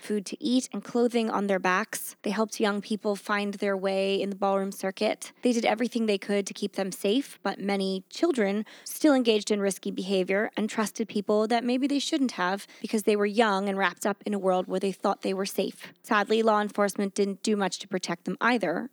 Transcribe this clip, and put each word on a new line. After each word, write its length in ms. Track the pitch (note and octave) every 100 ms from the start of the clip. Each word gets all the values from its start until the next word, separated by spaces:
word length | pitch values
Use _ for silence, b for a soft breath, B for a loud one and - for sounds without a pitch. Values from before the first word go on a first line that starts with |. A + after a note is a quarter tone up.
food 220 | - G#3 F#3+
to 140 | -
eat, 280 | - B3+ -
and 120 | G3+
clothing 440 | - A#3+ A#3+ A#3 A3
on 200 | G3+ G3+
their 100 | F#3+
backs. 560 | F#3 F#3 A3 - - -
They 80 | -
helped 300 | G3 A3 -
young 200 | G#3+ G#3
people 360 | - G#3+ G#3+ G3+
find 380 | - G#3 G3+
their 220 | G3 G3+ G3
way 460 | F#3+ F#3+ G3 G3
in 80 | G3
the 60 | F#3+
ballroom 340 | G3 G3 G3
circuit. 640 | G3 F#3+ - G#3+ - - -
They 80 | B3
did 120 | A#3
everything 420 | A3+ G#3+ A#3+ A#3+ A3
they 100 | G3
could 300 | - G3+ G3
to 80 |
keep 220 | - G3+ -
them 160 | F#3+
safe, 480 | - G3+ A#3+ C#4 -
but 160 | G3 -
many 460 | G3 G3+ F#3+ F#3+ -
children 580 | - E4+ B3+ G3 G3+ G#3+ B
still 280 | - - D#4
engaged 380 | C4 A3+ G#3+ -
in 100 | G#3
risky 300 | G3 F#3+ G3+
behavior 640 | F#3+ F#3+ G3 F#3 G3 A3+ -
and 140 | G#3+
trusted 380 | - G#3 - A3
people 400 | G#3+ G3 G#3+ G#3+
that 160 | A#3
maybe 240 | A#3+ B3+ C4+
they 100 | C#4+
shouldn't 340 | - D#4+ B3+
have 360 | - F3+ G3 - B
because 220 | G#3+ A3
they 140 | G3+ G#3
were 100 | G#3
young 420 | G3+ A3 F#3+ G3+
and 80 | G3
wrapped 300 | F#3+ - G#3+
up 160 | G3+
in 80 | -
a 60 | G3+
world 300 | F#3 F3+ F#3
where 100 | F#3
they 140 | G3
thought 300 | F#3 G#3 G3
they 120 | G3+
were 100 | F#3+
safe. 480 | G3+ - F#3 - - -
Sadly, 360 | - G#3+ G3+ A3
law 200 | A3 G#3
enforcement 560 | G#3 - G3+ - G3+ -
didn't 260 | G3+ F#3+
do 140 | - G#3
much 240 | F#3+ -
to 80 | -
protect 380 | F#3 - F3 -
them 120 | F#3
either, 500 | A3+ B3 F3 F3+ A#3